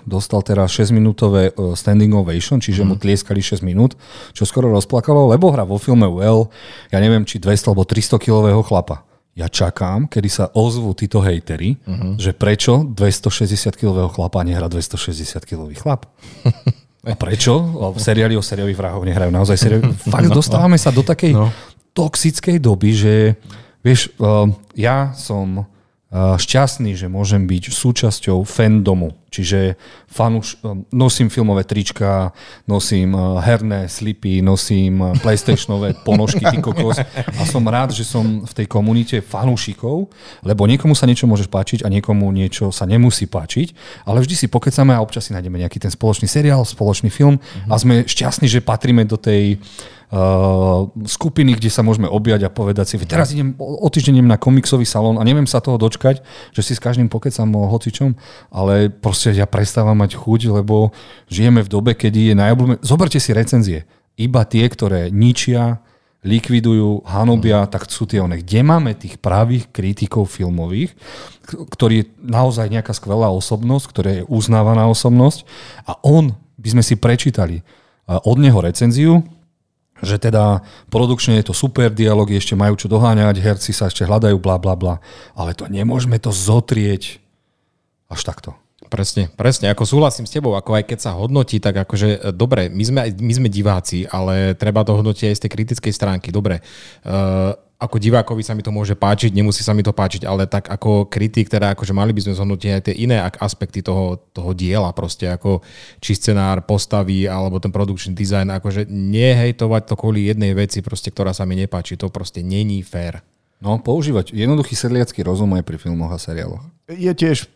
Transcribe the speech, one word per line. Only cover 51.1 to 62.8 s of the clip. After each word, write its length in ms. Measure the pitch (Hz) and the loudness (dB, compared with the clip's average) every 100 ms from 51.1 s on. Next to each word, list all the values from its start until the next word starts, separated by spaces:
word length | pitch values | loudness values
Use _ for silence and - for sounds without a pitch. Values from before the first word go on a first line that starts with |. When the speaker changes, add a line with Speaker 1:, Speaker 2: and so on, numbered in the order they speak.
| - 165 147 135 110 | -6 -2 2 2 2
Speaker 1:
kde 140 | 113 | 0
sa 120 | 113 | 0
môžeme 240 | 113 110 92 | 2 2 0
objať 380 | 104 110 107 98 | 0 2 0 0
a 40 | |
povedať 340 | - 101 101 98 | -2 -2 -2 -2
si, 80 | - | -4
teraz 300 | 85 160 143 | -2 0 0
idem, 240 | 147 135 131 | 0 -4 -4
o, 260 | 135 147 | -8 -2
o 80 | 185 | 0
týždeň 240 | 160 143 131 | 2 4 6
idem 120 | 120 | 6
na 100 | 107 | 4
komiksový 480 | - 131 123 131 120 | 4 4 4 0 0
salón 320 | 110 110 113 | 0 0 2
a 60 | |
neviem 220 | 113 147 135 | 2 2 2
sa 120 | 123 | 0
toho 160 | 135 117 | 0 0
dočkať, 460 | 110 - 131 135 - - - | 0 0 0 0 -4 -20 -10
že 100 | - | -4
si 120 | - | -4
s 60 | 120 | -4
každým 280 | 120 120 117 | -2 0 0
pokecam 420 | 110 135 - 110 | 0 -4 -2 0
o 140 | 107 101 | 0 0
hocičom, 460 | 113 117 - 139 120 - - - | -2 -2 -2 -2 -2 -10 -20 -12
ale 400 | - 98 101 104 | -2 2 4 2
proste 340 | 196 - 95 117 | 0 -4 0 0
ja 140 | 101 101 | 2 0
prestávam 500 | 95 101 - 107 107 | 0 0 0 2 2
mať 180 | 101 - | 2 -2
chuť, 360 | - 113 117 | 0 0 2
lebo 380 | 104 101 107 107 - - - - | 0 2 2 2 -2 -20 -20 -8
žijeme 360 | 92 117 120 | 2 4 4
v 60 | 95 | 2
dobe, 240 | 101 113 | 0 0
kedy 360 | 113 113 107 110 | 0 0 2 4
je 60 | 101 | 4
najobľúben-, 440 | 104 120 127 120 | 4 4 2 0